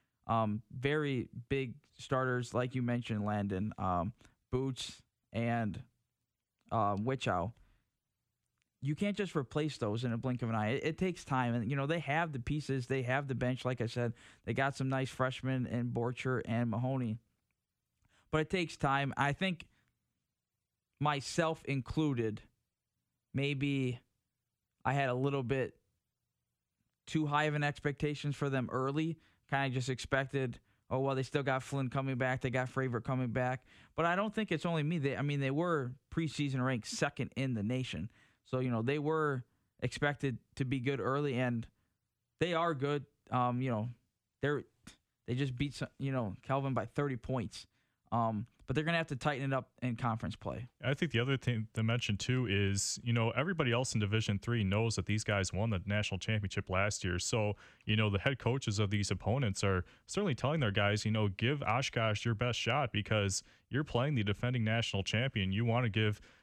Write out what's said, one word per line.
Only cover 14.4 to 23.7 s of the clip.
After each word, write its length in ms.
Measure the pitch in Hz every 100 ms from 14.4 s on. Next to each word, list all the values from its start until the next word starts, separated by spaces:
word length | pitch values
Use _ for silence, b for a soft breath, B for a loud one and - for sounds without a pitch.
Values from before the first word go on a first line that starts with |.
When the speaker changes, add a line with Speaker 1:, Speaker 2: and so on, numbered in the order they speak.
Speaker 1:
they 100 | -
got 220 | 120 139 -
some 120 | 131
nice 220 | 131 131
freshmen 560 | - 131 127 127 131 120
in 240 | 120 120
Borcher 520 | 120 117 120 131 127
and 260 | - 113 120
Mahoney. 480 | 107 127 135 120 113 _ _ _ _ _ _ _ _ _ b b
But 120 | 156
it 80 | 151
takes 260 | 190 165 -
time. 360 | 143 139 139 -
I 160 | 143
think 340 | 143 190 165 - b b _ _ _ _ _ _ _ _ _ _ -
myself 640 | 147 143 - - 160 160
included, 800 | - 139 - - 151 123 110 107 - _ _ _ _ _ _ _ _
maybe 640 | 135 139 139 143